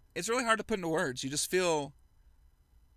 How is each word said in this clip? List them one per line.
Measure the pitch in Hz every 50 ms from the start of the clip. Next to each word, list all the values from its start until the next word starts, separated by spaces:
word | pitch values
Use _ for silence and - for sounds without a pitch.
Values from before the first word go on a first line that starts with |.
| - - -
it's | - 175 214
really | 233 262 254
hard | 233 220 208
to | 202
put | - 226 196
into | 175 165
words. | 160 170 185 143 123 127 -
You | 131
just | 143 147 - -
feel, | - 185 185 175 160 151 143 143 - - - - _ _ - - - _ - - _ _ _ _ _ - - - _